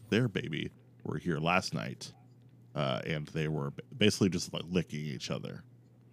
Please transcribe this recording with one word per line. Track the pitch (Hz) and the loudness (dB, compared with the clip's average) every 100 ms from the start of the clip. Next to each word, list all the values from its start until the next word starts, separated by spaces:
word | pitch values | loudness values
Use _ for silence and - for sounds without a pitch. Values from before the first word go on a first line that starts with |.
| - | 2
their | 104 127 | 4 4
baby | - 80 76 78 - - - | 0 -2 -4 -4 -8 -20 -12
were | - - | -6 -2
here | 87 73 | 0 2
last | 82 92 - | 6 4 4
night, | 71 58 - - - - - - - - | -4 -4 -8 -12 -14 -20 -20 -20 -20 -8
uh, | 73 67 58 - | 0 0 0 -2
and | 78 73 | -4 -2
they | 80 78 | 0 0
were | 76 69 | 0 -2
b-, | - - 131 | -6 -12 0
basically | 104 - 98 | 0 4 2
just, | 85 - | 2 -4
like, | 80 80 | -6 0
licking | 90 - 76 | 0 0 -6
each | 76 64 - | -6 -6 -6
other. | 57 - - - - - - - | -6 -6 -12 -14 -20 -20 -20 -20